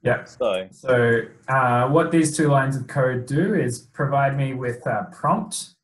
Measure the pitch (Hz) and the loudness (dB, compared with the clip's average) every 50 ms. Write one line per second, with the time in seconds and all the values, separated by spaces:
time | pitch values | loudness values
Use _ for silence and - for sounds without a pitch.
0 | - 127 120 - - - - - 123 110 95 92 95 95 - - - 131 127 120 | 0 0 -2 -2 -4 -14 -8 -4 -2 -2 -2 -2 -6 -8 -14 -12 0 2 2 4
1 | 117 117 117 113 110 - - - _ - 131 135 131 123 120 120 123 135 143 165 | 4 4 2 2 0 -4 -14 -20 _ -2 0 2 2 2 2 2 2 2 2 2
2 | 160 - 170 165 156 147 - - 160 147 143 135 131 135 135 131 120 - - 143 | 2 4 2 2 2 2 2 2 2 4 4 4 2 0 -4 -4 -8 -6 -2 0
3 | 131 127 127 123 123 - 135 147 180 214 214 170 127 120 120 - - _ _ - | 0 0 0 -2 -4 -2 0 0 0 2 0 0 0 -2 -4 -8 -12 _ _ -6
4 | 147 135 143 139 139 139 135 139 139 135 131 127 127 123 117 - - 135 117 104 | -4 -2 0 0 0 0 0 -2 -4 -4 -4 -6 -6 -6 -6 -6 -4 -4 -4 -4
5 | 95 - - - - 147 - - - - - - - - _ _ | -4 -8 -12 -4 -2 0 0 0 -2 -8 -10 -12 -12 -14 _ _